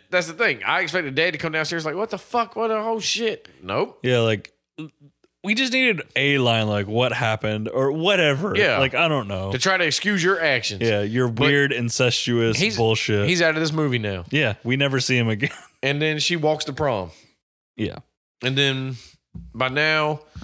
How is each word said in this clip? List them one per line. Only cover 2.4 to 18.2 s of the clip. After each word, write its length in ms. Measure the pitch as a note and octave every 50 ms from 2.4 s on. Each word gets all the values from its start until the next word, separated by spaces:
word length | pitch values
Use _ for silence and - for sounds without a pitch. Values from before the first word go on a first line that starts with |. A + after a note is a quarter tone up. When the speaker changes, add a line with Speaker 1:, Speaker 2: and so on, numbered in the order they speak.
| A3+ - -
Speaker 1:
What 120 | A3 A3+ A3+
the 140 | A3 A3 G#3+
whole 180 | A3+ A3+ A3
shit?" 480 | - - - G#3 A#3 A3 - - - - - - D#2+
Nope. 380 | F#2 G2+ C3 G3+ B3+ - - -
Speaker 2:
Yeah, 160 | B2+ B2+ A#2+
like, 340 | A2+ A2+ A2 G2+ - - _ _ _ _ _ - D#3 D3+ _ _ D3 C#3+ _ _ _ _ _ _ -
we 120 | G3 A3
just 180 | A#3 C4+ B3 A#3+
needed 300 | C4 B3+ B3 G3+ D3 - - -
a 240 | B2+ C3+ C#3+ C#3+ C#3
line, 280 | B2 A#2+ A2+ A2+ A2 G#2+
like, 180 | G#2 G#2 G2+
"What 260 | G2+ A2 A#2 B2 B2 A#2
happened?" 560 | - A#2+ A2 A2 G#2+ - G#2+ G#2+ G#2+ G#2+ A2
or 220 | - C3 C3+ C#3 D3
whatever. 640 | D#3+ E3 G3 G3+ F3+ D#3+ D3 C#3 C3+ F#3 G3+ -
Speaker 1:
Yeah. 220 | G3+ G#3 D3+ A#2 G2
Speaker 2:
Like, 160 | C3+ C3 B2+
I 140 | C#3 E3+ D#3+
don't 200 | D3+ C3+ G#2+ G2
know. 240 | G2+ F#2 F#2+ G2 G2
Speaker 1:
To 60 | B2+
try 180 | - F#3+ F#3+ F#3
to 60 | F3
excuse 380 | D#3 - - - G#3 G#3 F#3 D#3+
your 180 | F#3 G3 E3+ E3
actions. 400 | D3+ C3+ A#2+ A2 - G2+ F#2 A#2
Speaker 2:
Yeah, 200 | A#2 G#2+ G#2 G#2
your 260 | G#2+ A2+ B2+ B2+ B2
Speaker 1:
But 180 | A2+ B2 D3
Speaker 2:
weird, 260 | D3+ C#3+ C#3+ C#3+ C3+ B2
incestuous 840 | A#2+ A#2+ A#2 - - B2+ B2 - - - B2+ A#2+ A#2 A2+ A2+ A2 A#2
Speaker 1:
he's, 180 | F#3 A3+ G#2+
Speaker 2:
bullshit. 520 | A#2 A2+ A2 A2 - - - G#2+ G2+ G2+ D3
Speaker 1:
he's 120 | F3+ E3+
out 140 | E3+ D#3+ D#3
of 60 | D#3+
this 120 | E3 D#3 D#3
movie 260 | D#3 D3+ C#3 B2 A#2+
now. 260 | G#2+ G#2 F#2+ F#2 E2+ -
Speaker 2:
Yeah, 240 | - D3+ C#3+ A2 G2+ - -
we 120 | A#2 C3
never 240 | C3+ C#3+ C#3 C3+ C3
see 160 | - - C3
him 120 | B2 A#2 A2+
again. 220 | A2 G2+ C3+ - -
<laughs> 60 | - - - _ - -
Speaker 1:
And 200 | C3+ C#3+ C#3+ D#3
then 160 | D#3 D#3 D3+
she 160 | C#3+ - F3
walks 280 | E3 D3 D3+ D#3 D3+ D3+
to 80 | D3+ C3+
prom. 380 | C#3 D#3 C#3 A#2 G2 F#2 E2+ - - - _ _ _ _ _ _ _ _ _ _
Speaker 2:
Yeah. 220 | - G#2+ E2+ - - - _ _ _